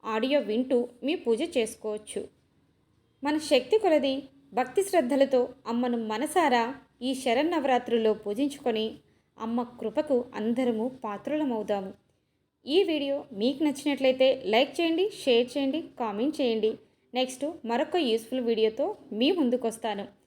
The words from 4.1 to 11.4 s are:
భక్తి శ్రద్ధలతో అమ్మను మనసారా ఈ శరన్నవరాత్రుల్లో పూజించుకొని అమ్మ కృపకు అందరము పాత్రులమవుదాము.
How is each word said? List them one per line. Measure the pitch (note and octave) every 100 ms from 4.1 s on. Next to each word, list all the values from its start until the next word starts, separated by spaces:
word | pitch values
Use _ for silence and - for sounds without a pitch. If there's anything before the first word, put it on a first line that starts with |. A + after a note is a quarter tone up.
| C4+ - _ _
భక్తి | - B3 -
శ్రద్ధలతో | F#4+ F4+ B3 C#4 C4+ C4 B3 - -
అమ్మను | A#3 B3 A#3+ A3
మనసారా | G#3+ D4 F#4 D#4 B3 A#3 C#4 _ _
ఈ | B3 C4
శరన్నవరాత్రుల్లో | C4 A#3 D#4 F4 C4+ B3 B3 A#3 A3
పూజించుకొని | G#3+ G#3 G#3 C#4+ C#4 - A3 A3 - _ _ _ _
అమ్మ | A3+ A#3
కృపకు | A#3 - A3 G#3+ D4+ C4 A#3+ -
అందరము | G#3+ A#3+ B3+ A3 A#3 B3+
పాత్రులమవుదాము. | A3 G3+ - D4+